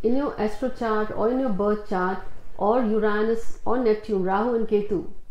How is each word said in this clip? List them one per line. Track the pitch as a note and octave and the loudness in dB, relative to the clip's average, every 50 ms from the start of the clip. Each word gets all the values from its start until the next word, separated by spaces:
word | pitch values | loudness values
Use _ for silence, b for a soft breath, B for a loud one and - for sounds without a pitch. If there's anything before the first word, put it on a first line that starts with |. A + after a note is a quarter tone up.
in | - A3 B3 | 2 2 2
your | C4+ C#4+ C#4 - - | 2 0 -2 -2 -2
astro | G#3+ A3 - - C4 B3+ | -4 -2 -2 -2 -4 -4
chart | - - A#3+ A3+ A3 G#3+ G#3+ G#3 - | -4 -2 -2 -2 0 0 -2 -2 -2
or | - G3+ A3+ | 0 0 0
in | B3+ C4 | 0 0
your | C4+ B3 | 0 0
birth | G3+ F3+ G3+ G#3 G#3 G#3 - - | 0 0 2 0 0 -2 -2 -2
chart, | G#3 F#3 F3+ F#3 G3 - - - - - - - - | -2 0 0 -2 -2 -4 -4 -4 -4 -2 -2 -4 -2
or | - G3 G3+ A3+ B3+ | 0 2 2 2 2
Uranus | B3 G#3 G#3+ A3 G3+ G#3+ G#3 G#3 G#3+ A3+ A3+ A3+ - - - - - | 2 2 2 2 2 2 2 2 2 0 0 2 2 2 2 2 0
or | G#3 A3+ C4 | 0 0 2
Neptune, | B3+ A3 G#3+ G#3+ - - G#3 F#3+ F3+ | 4 2 2 2 0 -2 -2 0 0
Rahu | F#3 F#3+ G3+ A3 B3 A#3+ | 0 0 0 0 0 0
and | A3+ G#3+ | 0 0
Ketu | - G#3+ G3+ G3+ - G#3 E3 - - - - - - | 2 2 0 2 0 -2 -2 -2 -4 -6 -6 -8 -8